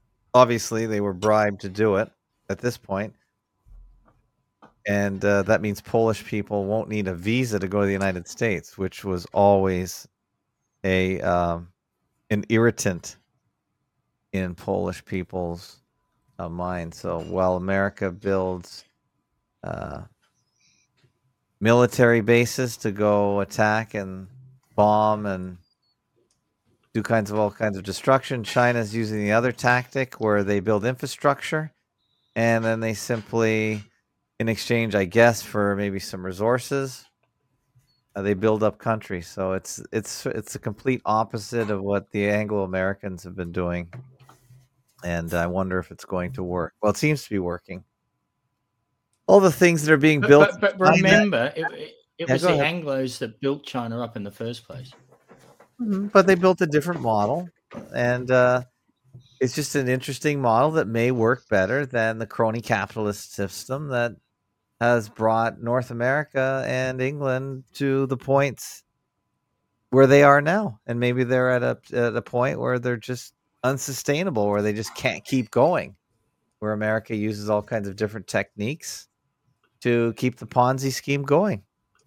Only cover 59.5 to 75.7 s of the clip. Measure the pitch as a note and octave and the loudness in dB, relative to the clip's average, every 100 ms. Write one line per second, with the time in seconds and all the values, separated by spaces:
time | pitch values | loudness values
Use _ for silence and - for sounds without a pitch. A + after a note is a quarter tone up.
59.5 | D#3 C#3+ C#3+ B2+ B2+ - C3 D3+ C#3+ B2 | -2 -4 -2 0 -2 -2 -4 -2 0 2
60.5 | A2+ D3+ D#3+ G#2 A#2 A#2+ B2+ A2+ B2+ - | 4 2 0 0 0 0 2 2 0 0
61.5 | G2+ F#2 C3+ C#3 B2 A2+ A2 A2 - A2+ | 0 2 0 -2 -2 -2 -2 -8 -2 -2
62.5 | A#2 A2+ G#2+ G2+ A2+ G#2 G2+ - - G2 | -2 -2 -2 -2 -4 -4 -4 -10 -8 -8
63.5 | - - C3+ D3+ B2 A#2+ F#2+ _ _ _ | -8 -10 -8 -4 -2 -2 -6 _ _ _
64.5 | _ _ - A#2+ A#2+ G#2+ - A2 A2+ A2+ | _ _ -2 2 2 0 -2 2 2 0
65.5 | - A#2 B2 B2 A#2 B2 C#3+ D3 C3+ C3 | -4 -2 -2 -2 -4 -2 0 -2 -2 -2
66.5 | C3+ B2+ B2+ C3 C3 C3 D3 C#3 B2+ C3+ | -2 -4 -4 -4 -2 -4 -2 -2 -2 -4
67.5 | C3 - - C#3 C3+ C3+ C3 - C#3 C#3 | -10 -14 -4 0 0 0 -4 0 2 2
68.5 | - - - _ _ _ _ _ _ _ | -4 -16 -18 _ _ _ _ _ _ _
69.5 | _ _ _ - B2+ C3+ C#3+ C#3+ C#3+ D3+ | _ _ _ 0 6 8 8 8 6 4
70.5 | G3+ F3+ G#2 - A#2+ B2 B2 A#2+ B2+ B2+ | -2 -2 -8 -8 -2 0 0 0 2 2
71.5 | B2 B2 A#2+ - A#2+ A#2+ A2+ - B2 C3 | 2 0 -4 -6 -2 0 -2 -4 -2 -2
72.5 | D3 B2 B2 B2 A#2+ - B2 - _ _ | -2 -4 -2 -4 -6 -8 -12 -12 _ _
73.5 | - B2+ C3+ - B2+ - D3 F#3+ A2+ G#2 | -6 -4 -4 -6 -8 -2 -2 0 0 0
74.5 | G#2 G#2 G#2+ G#2+ - B2+ E2 - C3 G#2+ | 2 0 -2 -6 -4 -4 -4 -2 -2 0
75.5 | A#2 D3+ | 2 2